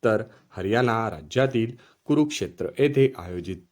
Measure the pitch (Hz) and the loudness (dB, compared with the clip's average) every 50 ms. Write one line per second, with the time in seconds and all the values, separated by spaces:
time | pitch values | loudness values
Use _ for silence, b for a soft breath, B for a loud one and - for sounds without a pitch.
0 | - 120 110 107 120 - b b b b - - 92 98 107 120 127 123 113 113 | 2 2 2 2 -2 -6 b b b b -12 -6 -2 0 2 2 2 2 0 0
1 | 113 110 87 78 76 76 - 127 131 135 131 117 113 117 123 b b b b b | -2 -4 -6 -8 -14 -4 0 2 2 2 2 0 -2 -2 -4 b b b b b
2 | _ - 151 151 151 151 147 - - 87 - - - - - - 139 147 139 135 | _ 0 2 2 2 0 0 -6 -6 -8 -6 -8 -8 -8 0 2 2 2 4 4
3 | 135 131 - - 87 87 90 90 85 82 95 87 - _ | 4 4 2 -2 -12 -10 -8 -8 -6 -8 -8 -10 -10 _